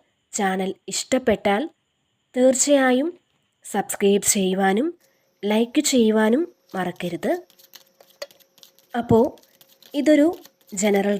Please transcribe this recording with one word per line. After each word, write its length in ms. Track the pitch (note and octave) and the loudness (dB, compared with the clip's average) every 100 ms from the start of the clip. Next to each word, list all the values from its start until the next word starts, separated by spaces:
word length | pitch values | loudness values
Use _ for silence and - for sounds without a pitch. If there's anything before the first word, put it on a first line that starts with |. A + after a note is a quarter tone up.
| _ _ _ | _ _ _
ചാനൽ 360 | - G3 F#3+ F#3+ - - | -6 -4 -2 -6 -8 -10
ഇഷ്ടപ്പെട്ടാൽ 760 | G3 - C4 B3+ G3+ G#3 G3+ D#4+ - _ _ _ _ _ B3+ | -10 -4 -2 0 0 0 -2 -4 -12 _ _ _ _ _ 0
തീർച്ചയായും 760 | B3+ B3+ - C#4+ C4 B3+ D#4 F4+ _ _ _ _ - | 2 2 2 2 4 0 -2 -8 _ _ _ _ -10
സബ്സ്ക്രൈബ് 600 | G#3 F#3+ - G3+ G3+ F#3 | -8 -6 -2 2 2 0
ചെയ്യുവാനും 540 | G#3 F#3 F#3 F#3+ G3 D#4 - _ _ _ _ | -2 -2 0 0 0 -2 -6 _ _ _ _
ലൈക്ക് 380 | G3+ G#3+ A#3+ D4 D4 | -2 0 0 -2 0
ചെയ്യുവാനും 540 | C4 A3 G#3+ G#3+ B3 F4 _ _ F#3+ | 2 2 2 2 0 -2 _ _ -8
മറക്കരുത്. 560 | F3+ F3 F3 E3+ G3+ F4 - _ _ - _ _ _ _ - _ _ _ - _ _ | -8 -8 -8 -6 -4 -6 -8 _ _ -20 _ _ _ _ -20 _ _ _ -20 _ _
അപ്പോൾ 320 | B3 A#3 A3+ C#4+ - _ _ _ _ _ | -6 2 2 2 -2 _ _ _ _ _
ഇതൊരു 340 | C#4+ C#4 D4+ D4+ F4+ - _ _ G3 | -2 2 4 4 0 -10 _ _ -4
ജനറൽ 360 | G#3 G3+ G3+ G3+ | 0 0 0 -2